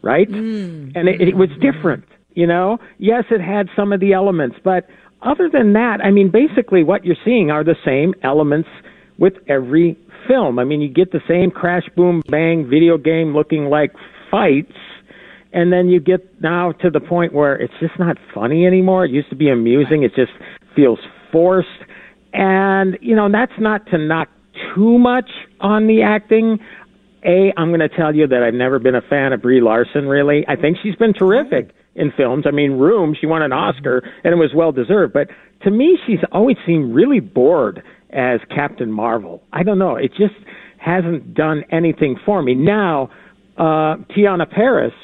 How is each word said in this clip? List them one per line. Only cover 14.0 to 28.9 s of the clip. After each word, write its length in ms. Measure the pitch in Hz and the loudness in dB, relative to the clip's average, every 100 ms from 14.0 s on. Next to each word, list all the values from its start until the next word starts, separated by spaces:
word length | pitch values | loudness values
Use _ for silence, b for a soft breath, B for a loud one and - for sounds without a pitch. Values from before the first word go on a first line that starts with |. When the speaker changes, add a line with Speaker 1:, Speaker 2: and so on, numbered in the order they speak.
| - - - | -20 -20 -4
Speaker 1:
fights, 440 | 196 196 139 - - - - _ B B B B | 0 2 0 -2 -18 -20 -20 _ B B B B
and 200 | - 175 | -2 2
then 140 | 180 180 | 2 4
you 100 | 180 | 2
get 400 | 143 185 180 _ | 2 -2 -4 _
now 320 | 160 175 180 | -4 -2 -4
to 180 | 156 180 | -2 -2
the 80 | 147 | -2
point 340 | - 175 170 | -2 -2 -2
where 220 | 143 143 139 | 0 0 -2
it's 180 | 120 - | -6 -6
just 180 | 165 - | -8 -4
not 200 | 175 151 - | -4 -4 -10
funny 360 | - 113 160 180 | -6 -2 2 2
anymore. 380 | 185 185 185 180 | 2 2 0 0
It 60 | |
used 180 | 135 143 | -2 -6
to 40 | 135 | -2
be 140 | 147 | 0
amusing. 540 | 123 117 131 135 151 | 2 2 0 2 0
It 100 | 123 - | 0 0
just 180 | 123 - B B _ - | -4 -6 B B _ 2
feels 240 | 131 113 - - - | 2 2 -8 -20 -4
forced. 360 | 160 180 190 - - - B B B _ | 0 2 2 -2 -12 -20 B B B _
And, 640 | - 190 190 196 196 190 - | -2 0 2 2 0 -2 -4
you 140 | 240 220 | -2 0
know, 140 | 202 | 2
that's 220 | 208 254 - | 0 -2 -4
not 260 | 220 208 - | -4 -4 -4
to 100 | 175 | -4
knock 320 | 156 160 156 _ _ - - - | -2 -4 -4 _ _ -18 -10 0
too 220 | 220 240 | 4 4
much 300 | 247 254 247 - - _ | 4 0 -4 -18 -20 _
on 260 | 196 214 220 | -2 0 2
the 140 | 220 | 2
acting. 560 | 214 214 214 220 226 220 B B B _ _ _ - | 2 -2 0 0 2 -2 B B B _ _ _ 0
A, 260 | 185 196 175 | 2 2 0
I'm 140 | 165 | -2
gonna 180 | 170 151 | 0 -2
tell 240 | - 156 151 | -2 -2 0
you 120 | 147 | 2
that 160 | 127 | 2
I've 100 | 120 | 0
never 260 | 120 127 135 | 0 -2 0
been 160 | 123 | 0